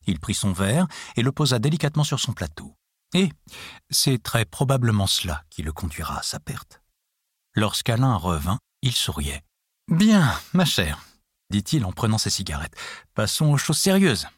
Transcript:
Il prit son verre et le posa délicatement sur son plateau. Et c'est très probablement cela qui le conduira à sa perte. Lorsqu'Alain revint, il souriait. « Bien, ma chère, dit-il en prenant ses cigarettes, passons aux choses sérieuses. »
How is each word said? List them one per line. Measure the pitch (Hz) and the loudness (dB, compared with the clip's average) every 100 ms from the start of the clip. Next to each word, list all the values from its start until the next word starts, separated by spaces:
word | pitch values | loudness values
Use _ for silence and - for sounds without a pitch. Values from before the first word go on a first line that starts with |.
| - | -4
Il | 87 | -4
prit | - | -2
son | 104 104 | -2 -2
verre | 87 98 131 180 - - - | 0 2 2 0 -2 -10 -2
et | |
le | 120 | -2
posa | 139 147 123 | 2 2 2
délicatement | 123 160 147 147 | 2 0 0 0
sur | 147 143 | -2 -2
son | - | -4
plateau. | 110 82 - - - _ _ _ | -4 -6 -8 -16 -18 _ _ _
Et | 175 190 - - - - - _ | 0 0 -2 -20 -20 -18 -20 _
c'est | - - 127 | 0 2 2
très | - - | 0 -4
probablement | 110 - 135 139 120 107 98 | -4 -2 0 2 2 2 0
cela | - 92 80 - | -2 -4 -6 -10
qui | - | -10
le | 76 | -8
conduira | 73 82 - 80 73 | -6 -8 -8 -8 -6
à | |
sa | - 76 | -8 -10
perte. | - - - - _ _ _ _ _ _ _ | -10 -12 -12 -20 _ _ _ _ _ _ _
Lorsqu'Alain | - 107 - - 117 131 | 0 0 0 0 2 4
revint, | 110 85 82 76 - _ _ | 2 0 0 0 -4 _ _
il | 127 | -2
souriait. « | 117 - - 71 71 _ _ _ _ - | -2 -4 -4 -6 -6 _ _ _ _ -2
Bien, | 165 214 214 147 80 - | 4 6 6 4 2 -2
ma | 175 | 0
chère, | 170 - 85 73 - _ _ _ _ | 2 2 0 -2 -8 _ _ _ _
dit-il | 101 101 160 | -2 0 -2
en | 98 | -2
prenant | 90 113 107 | -2 0 0
ses | - | 0
cigarettes, | - 98 73 80 - - - _ | -4 -4 -6 -8 -12 -16 -16 _
passons | - 110 - 156 | -4 -2 2 2
aux | 143 | 2
choses | - 151 | 2 0
sérieuses. » | - 190 190 101 - | 4 4 4 2 -4